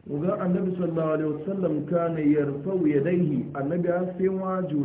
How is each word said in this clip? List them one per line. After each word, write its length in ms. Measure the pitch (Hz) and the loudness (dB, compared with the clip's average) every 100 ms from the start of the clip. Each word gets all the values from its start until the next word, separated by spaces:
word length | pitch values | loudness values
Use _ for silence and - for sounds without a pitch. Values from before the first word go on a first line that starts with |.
| - | -6
Uga 280 | 147 175 160 | -2 0 0
Annabi 320 | 185 185 180 180 | 0 2 0 -2
sallallahu 360 | 170 160 160 | -2 0 0
alaihi 200 | 156 156 | 0 0
wasallam 520 | 147 190 196 175 151 143 | -4 -4 -2 0 -2 0
kana 340 | 175 170 160 | 0 0 2
yarfa'u 640 | 147 151 139 143 156 190 151 | 4 4 2 -2 -2 2 4
yadayhi, 600 | 143 151 180 156 131 113 | 4 2 2 2 0 -2
Annabi 340 | 143 139 175 175 | -4 -2 -2 0
ya 260 | 175 180 180 | -2 -2 0
sai 100 | 190 | 0
waju 560 | 190 185 185 156 147 | 0 -2 -2 -2 -2